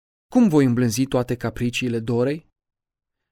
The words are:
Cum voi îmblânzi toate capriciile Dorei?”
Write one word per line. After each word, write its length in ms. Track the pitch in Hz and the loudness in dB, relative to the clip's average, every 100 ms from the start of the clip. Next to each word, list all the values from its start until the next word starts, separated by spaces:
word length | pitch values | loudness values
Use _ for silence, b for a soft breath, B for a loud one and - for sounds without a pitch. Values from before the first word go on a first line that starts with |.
| _ _ _ | _ _ _
Cum 140 | 254 226 | 2 4
voi 160 | 151 | 4
îmblânzi 400 | 135 120 123 110 | 4 2 0 0
toate 300 | 131 131 123 | -2 -2 -2
capriciile 680 | 120 117 113 120 120 127 117 | -4 -6 -4 -4 -4 -4 -4
Dorei?” 480 | 113 117 127 156 - _ _ _ _ _ _ _ _ | -2 -2 -2 -4 -10 _ _ _ _ _ _ _ _